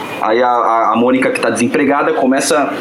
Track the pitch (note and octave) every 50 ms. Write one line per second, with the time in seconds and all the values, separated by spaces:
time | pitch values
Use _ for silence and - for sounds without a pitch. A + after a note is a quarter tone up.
0 | - - - - - A2 A2 A2+ B2+ B2 B2 A#2+ G2+ G#2+ A2+ A2+ G#2+ G2+ A2 A#2
1 | A#2+ B2+ C3 C3 C3+ B2+ - - - A#2 A2 G#2 A#2+ - - D3+ C#3+ C3+ C#3 D3
2 | D3 E3 D#3 D3 C3 B2+ C3+ C#3 - - D#3+ D3 C3+ - G2 -